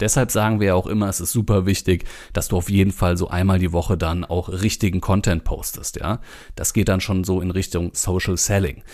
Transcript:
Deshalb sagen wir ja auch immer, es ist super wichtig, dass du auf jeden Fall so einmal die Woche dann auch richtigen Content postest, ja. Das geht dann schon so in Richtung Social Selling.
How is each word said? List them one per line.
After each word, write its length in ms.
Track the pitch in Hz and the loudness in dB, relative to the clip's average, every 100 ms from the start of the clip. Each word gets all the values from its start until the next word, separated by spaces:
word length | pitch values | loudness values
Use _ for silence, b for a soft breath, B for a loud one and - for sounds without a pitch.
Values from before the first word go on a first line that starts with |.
Deshalb 280 | 107 135 120 | 0 2 2
sagen 300 | 110 110 107 | 2 2 2
wir 80 | 98 | 4
ja 80 | 90 | 2
auch 120 | 92 | 2
immer, 200 | 107 101 | 0 0
es 140 | - | -2
ist 100 | 87 | -2
super 340 | 117 104 101 92 | 0 2 2 4
wichtig, 380 | 95 - 87 B B B | 2 2 0 B B B
dass 160 | 87 - | -6 -2
du 80 | 95 | -2
auf 120 | 87 | 2
jeden 220 | 98 98 | 4 4
Fall 240 | - 90 87 | 2 0 2
so 140 | 92 | 0
einmal 300 | 87 95 92 | 0 2 2
die 120 | 90 | 2
Woche 260 | 85 - 87 | 0 0 0
dann 280 | 82 85 - | 0 -2 -2
auch 240 | 87 - | -4 -4
richtigen 500 | 90 107 - 101 90 | -2 -2 0 0 0
Content 460 | - 98 - 82 - | 0 2 2 0 0
postest, 560 | 78 - - - - | -4 -6 -10 -10 -6
ja. 180 | 82 110 B B B - | -6 -6 B B B -6
Das 180 | - | -2
geht 160 | 113 98 | 0 2
dann 100 | 95 | 0
schon 240 | - 95 | 0 0
so 160 | 90 92 | 0 0
in 120 | 90 | 0
Richtung 400 | 92 - 87 85 | -2 -2 -2 -4
Social 420 | - - 90 98 87 | -4 -2 0 0 0
Selling. 480 | - 98 85 - B | 0 0 0 -4 B